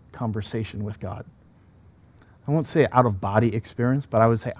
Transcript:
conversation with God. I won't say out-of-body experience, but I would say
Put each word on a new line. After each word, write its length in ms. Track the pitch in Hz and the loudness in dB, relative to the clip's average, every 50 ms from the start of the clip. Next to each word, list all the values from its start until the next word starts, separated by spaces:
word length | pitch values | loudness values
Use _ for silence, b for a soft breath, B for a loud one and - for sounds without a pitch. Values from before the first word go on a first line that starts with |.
| _ - | _ -20
conversation 720 | - - 123 110 104 110 101 - - 117 110 - - 104 104 | -10 -6 -6 -4 -4 -4 -6 -6 -6 -6 -6 -6 -6 -8 -8
with 160 | 98 98 - | -8 -8 -8
God. 260 | - 95 101 104 - - - _ _ _ _ _ _ - _ - _ - _ _ _ b b b b b b b _ | -10 -10 -10 -10 -14 -16 -20 _ _ _ _ _ _ -20 _ -20 _ -20 _ _ _ b b b b b b b _
I 40 | - | -2
won't 140 | 143 160 147 | -2 -2 -2
say 220 | - - 170 135 110 | 0 2 2 2 6
out-of-body 640 | - 127 127 120 104 92 98 98 101 110 113 117 101 | 6 4 4 4 2 -2 -4 0 2 2 2 2 0
experience, 500 | 110 - - - - 120 123 131 143 135 | -2 -6 -6 -4 -2 0 0 0 -2 -2
but 160 | - - 110 | 0 2 4
I 60 | 113 | 4
would 120 | 117 117 107 | 4 2 0
say 120 | - 127 - | -2 -8 -4